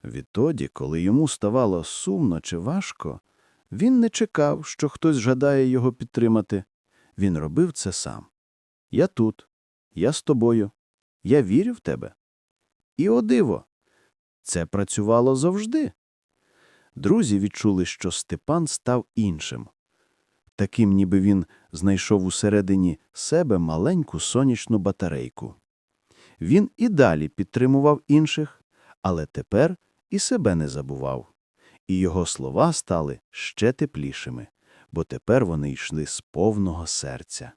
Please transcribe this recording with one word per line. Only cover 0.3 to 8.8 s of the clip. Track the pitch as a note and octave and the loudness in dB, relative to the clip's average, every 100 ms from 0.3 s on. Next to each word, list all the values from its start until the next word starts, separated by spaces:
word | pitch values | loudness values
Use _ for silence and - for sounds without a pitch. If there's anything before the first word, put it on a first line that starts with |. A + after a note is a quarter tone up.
| G2 D3 D#3 C2+ | -2 -2 -2 -8
коли | - C2+ D#2+ | -8 -6 -2
йому | F2+ B2+ D#3 | 0 2 0
ставало | - G#2 B2 A#2 F2+ | -2 -2 0 0 0
сумно | D#2 - - F#3+ C3 E2 | -6 -8 -6 -2 0 -2
чи | - E2+ | -6 -8
важко, | G2+ F#3 - - - B1 _ _ _ _ _ | -6 -6 -8 -10 -12 -12 _ _ _ _ _
він | G2+ A3+ B3+ | -2 2 4
не | A3+ | 2
чекав, | - G#3+ - D3 D#3 D#3 | 0 -2 2 0 0 -8
що | - D3 | -4 -4
хтось | - D#3+ C#3+ | 0 0 2
жадає | A2 B2+ C#3 C#3 C3 | 2 2 2 2 2
його | B2+ B2 | 2 0
підтримати. | B2 B2 - A2+ A2 G2+ G2+ - _ _ _ _ - | -2 -8 0 4 2 0 -6 -8 _ _ _ _ -2
Він | G2 D#2+ | 0 0
робив | D2+ F#2 F3+ | -2 0 0
це | - G2 | -2 -8
сам. | - - G#1 - _ _ _ _ _ | -8 -10 -12 -20 _ _ _ _ _